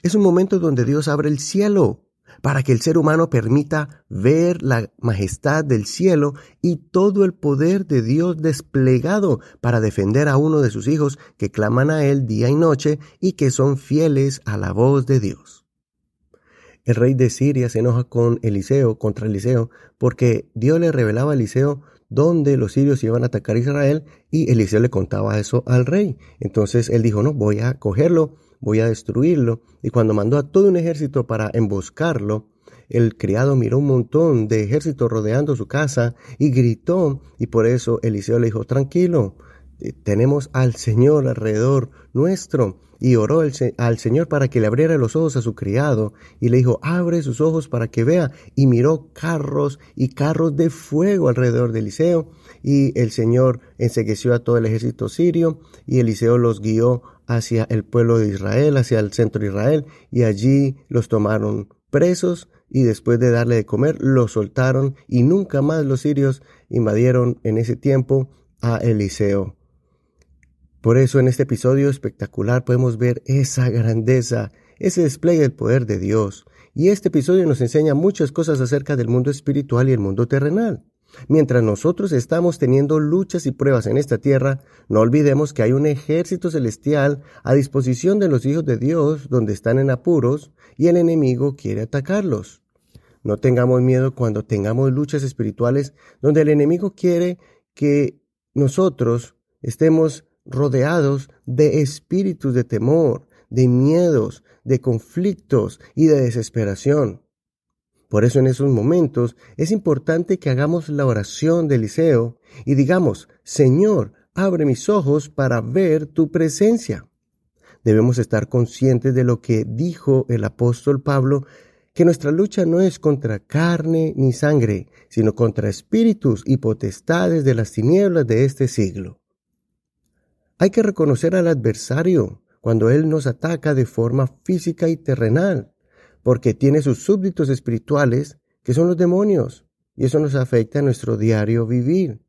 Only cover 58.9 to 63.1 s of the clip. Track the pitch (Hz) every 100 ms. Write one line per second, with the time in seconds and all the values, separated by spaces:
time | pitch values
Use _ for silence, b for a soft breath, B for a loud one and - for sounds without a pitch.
58.9 | 113 104 - 110 107 104 98 117 156 143
59.9 | B B 120 113 101 123 139 139 135 _
60.9 | 123 107 110 107 107 104 104 101 _ _
61.9 | 143 175 180 180 175 - _ _ 131 123
62.9 | 107 -